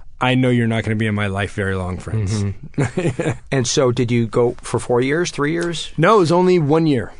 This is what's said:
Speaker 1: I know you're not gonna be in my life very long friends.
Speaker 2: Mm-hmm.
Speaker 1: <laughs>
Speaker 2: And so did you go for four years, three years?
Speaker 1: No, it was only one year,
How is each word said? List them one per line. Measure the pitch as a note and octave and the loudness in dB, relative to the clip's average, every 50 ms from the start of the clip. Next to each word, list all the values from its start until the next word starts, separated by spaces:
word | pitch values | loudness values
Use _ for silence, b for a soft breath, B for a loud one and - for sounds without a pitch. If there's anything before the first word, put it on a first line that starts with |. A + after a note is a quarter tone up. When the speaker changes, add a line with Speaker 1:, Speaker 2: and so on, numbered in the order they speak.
| b b b - | b b b -2
Speaker 1:
I | B2+ B2+ B2+ | 0 2 2
know | B2+ B2+ B2+ | 2 2 2
you're | B2 A#2+ A#2 A2+ | 2 2 2 2
not | A2+ A2+ G#2+ | 0 0 -2
gonna | A2 A2 | -2 -2
be | G#2+ A2+ A2 | 0 0 0
in | G#2 | 0
my | G2+ G#2 G2+ | 0 -2 -2
life | F#2+ G2 G2+ F#2+ - | -2 -2 -4 -4 -4
very | G#2 G2 F#2+ F#2+ | -4 -4 -2 -2
long | F#2 F2+ F2+ F#2 F2 | -4 -4 -4 -6 -8
friends. | - - A2 A2 G#2+ F#2+ A2 G#2 G2+ | -8 -6 -4 -2 -2 -2 -2 -2 -2
Speaker 2:
Mm-hmm. | G2+ G2 - - - - - C3+ A#2 - F#3 F3 D#3 B2+ - E3+ D#3 B2 - | -4 -6 -8 -12 -10 -4 -4 -4 -2 -2 -2 -2 -2 -2 -2 -2 -4 -4 -6
Speaker 1:
<laughs> | - - | -6 -4
Speaker 2:
And | - C3+ B2 - | -2 -2 -2 0
so | - D3+ C3+ B2 | 0 2 2 2
did | A#2 C3 B2+ A#2 | 2 0 0 0
you | B2 A#2+ A#2 G#2+ | 2 0 0 0
go | - B2+ A#2+ A#2+ - - | 2 2 0 0 0 -4
for | - - - A2+ | -8 -4 -4 -4
four | - - B2 A#2+ | -2 0 0 2
years, | B2+ C3+ D3 E3+ F3 D#3+ | 2 2 0 0 -2 -2
three | - - C#3+ D3 | -4 -4 -2 -2
years? | E3 E3+ E3+ E3+ E3 D#3+ - - - - | -2 -2 -4 -4 -4 -6 -8 -8 -2 2
Speaker 1:
No, | D3+ F#3+ A3+ G#3+ | 4 6 6 6
it | |
was | F3 C3+ | 6 4
only | F3 F3 F#3 F#3 F3+ F3 | 4 4 4 4 4 4
one | D3+ C3+ D3+ E3 E3 D#3 | 4 4 2 2 4 2
year, | C#3+ A#2+ F#2 - - - | 2 0 0 -4 -10 -10